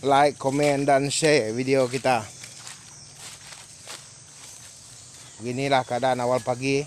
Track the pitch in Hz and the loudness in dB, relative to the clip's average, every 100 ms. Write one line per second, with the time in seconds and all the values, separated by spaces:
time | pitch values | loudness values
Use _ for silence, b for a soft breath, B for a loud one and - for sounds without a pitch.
0 | 131 139 147 127 135 139 147 139 143 139 | 4 4 4 2 -2 2 2 2 2 2
1 | 143 - 160 147 110 113 131 135 127 127 | 2 0 4 4 2 -2 0 2 2 0
2 | 127 123 107 - - - - - - - | 0 0 -2 -14 -18 -18 -18 -20 -20 -20
3 | - - - - - - - - - - | -20 -20 -20 -18 -20 -20 -20 -20 -18 -18
4 | - - - - - - - - - - | -18 -20 -20 -20 -20 -20 -20 -20 -20 -20
5 | - - - - 110 123 139 135 127 120 | -20 -20 -20 -12 -8 -4 2 2 0 -2
6 | 131 123 120 127 120 123 135 135 | 0 0 0 0 -2 -4 0 -2